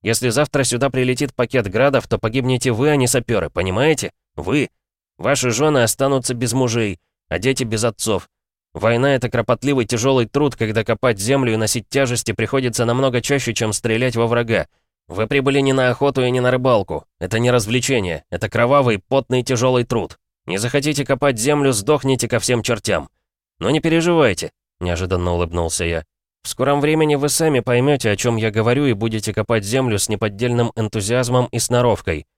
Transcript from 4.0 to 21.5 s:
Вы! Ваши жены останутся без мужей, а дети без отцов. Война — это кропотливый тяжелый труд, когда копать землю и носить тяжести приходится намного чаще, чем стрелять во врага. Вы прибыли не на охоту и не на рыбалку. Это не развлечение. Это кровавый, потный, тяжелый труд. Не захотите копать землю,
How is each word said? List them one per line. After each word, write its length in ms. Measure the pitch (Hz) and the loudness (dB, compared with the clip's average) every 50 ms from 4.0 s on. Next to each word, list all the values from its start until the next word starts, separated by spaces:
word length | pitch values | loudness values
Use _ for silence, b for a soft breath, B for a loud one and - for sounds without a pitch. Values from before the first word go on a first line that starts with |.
| - 87 _ _ _ _ _ | -2 -10 _ _ _ _ _
Вы! 360 | - 73 90 120 151 123 - _ _ _ _ _ _ _ _ _ | -10 -4 -2 0 0 -2 -4 _ _ _ _ _ _ _ _ _
Ваши 360 | - 82 117 143 139 - 123 | -6 -2 -2 -2 0 0 -2
жены 320 | 113 110 147 156 147 135 117 | 0 2 2 2 4 2 2
останутся 500 | 110 - - 135 139 139 135 123 - 127 | 2 0 0 0 0 0 0 -2 -4 -4
без 200 | 117 127 117 113 | -4 -4 -2 0
мужей, 440 | 131 127 120 110 120 113 104 90 - _ _ _ _ _ _ | 0 0 0 0 0 -2 -2 -4 -8 _ _ _ _ _ _
а 100 | 85 87 | -6 -2
дети 240 | 98 131 135 - | -2 -2 -2 -2
без 220 | 131 110 110 107 113 | -2 -4 -2 -2 -2
отцов. 440 | 117 107 - - 113 107 90 - _ _ _ _ _ _ _ _ _ | -2 -2 -4 -2 -2 -2 -2 -4 _ _ _ _ _ _ _ _ _
Война — 420 | _ 78 - 113 117 117 131 139 139 | _ -2 0 0 2 2 2 2 2
это 120 | 127 - 117 | 0 -2 -2
кропотливый 560 | - 117 110 - 123 - - 139 143 131 117 | -2 -2 0 0 -2 0 0 0 0 0 0
тяжелый 420 | - 123 113 110 139 135 131 117 | 0 -2 0 0 2 2 2 0
труд, 280 | 110 - 139 151 143 123 | 0 0 0 0 0 0
когда 300 | - 117 107 107 113 107 | -2 -4 -2 -2 -2 -2
копать 340 | - 117 - - 127 110 98 | -2 -2 0 0 -2 0 0
землю 340 | 98 113 139 139 131 120 | 0 0 0 2 2 0
и 40 | 110 | 0
носить 320 | 110 110 107 - 120 - _ | 0 0 -2 -2 -4 -6 _
тяжести 440 | - 139 139 120 123 117 - - | 0 0 0 0 -2 -4 -4 -4
приходится 520 | 104 - 110 - - 135 131 123 113 - 120 | -4 -2 -2 -2 0 -2 -2 -2 -2 0 0
намного 360 | 117 117 127 139 135 120 120 | 0 2 2 0 0 0 -2
чаще, 320 | 117 - 143 139 127 120 | -2 0 -2 0 0 -2
чем 200 | 110 - 117 107 | -2 -2 -2 -2
стрелять 420 | 104 - - 113 110 113 127 127 110 | -2 -2 -2 -2 0 0 0 0 0
во 120 | 117 117 | 0 0
врага. 420 | 113 120 120 120 113 117 92 73 _ _ _ _ _ _ _ _ _ | 2 2 0 0 0 0 -2 -2 _ _ _ _ _ _ _ _ _
Вы 180 | 90 95 110 | -4 -4 -4
прибыли 320 | 107 143 139 135 139 135 143 | 0 0 0 2 2 2 2
не 140 | 139 139 | 2 2
на 180 | 131 135 127 127 | 2 2 2 0
охоту 320 | 123 - 139 143 131 131 | 0 2 0 0 2 0
и 80 | 127 123 | 0 0
не 80 | 127 127 | 0 2
на 140 | 123 127 | 2 2
рыбалку. 520 | 127 127 123 131 123 104 95 - 80 76 - _ _ _ | 0 2 2 2 2 2 2 -2 -8 -8 -8 _ _ _
Это 220 | 85 90 107 113 | -8 -4 -2 0
не 100 | 120 123 | 2 2
развлечение. 720 | 123 123 101 104 117 131 117 - 135 120 98 90 82 73 _ _ | 2 2 0 0 -2 -2 0 0 0 0 0 -2 -6 -6 _ _
Это 180 | - 85 - 104 | -8 -6 -6 -4
кровавый, 520 | - 113 117 120 139 143 135 123 110 95 | 0 0 2 4 4 4 4 2 0 -2
потный, 420 | _ _ 131 135 127 _ 127 127 | _ _ 0 0 0 _ -2 -2
тяжелый 420 | 120 - 131 113 123 131 127 123 120 | 0 0 -2 0 2 2 2 2 0
труд. 340 | - 123 113 95 - - _ _ _ _ _ _ | 0 -2 -2 -2 -4 -10 _ _ _ _ _ _
Не 100 | - 87 | -6 -6
захотите 480 | 98 110 123 - 143 135 151 151 139 139 | -4 -4 -2 -2 0 0 0 -2 -2 -2
копать 340 | - 139 123 143 143 127 110 | -2 0 2 2 0 0 2
землю, 340 | 110 143 | 0 0